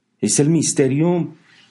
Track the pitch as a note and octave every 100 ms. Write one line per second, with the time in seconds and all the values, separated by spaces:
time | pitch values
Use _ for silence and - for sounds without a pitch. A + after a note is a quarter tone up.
0 | _ _ G#2+ - D3 E3 - - C3+ C#3
1 | E3 F3 D#3 - _ - _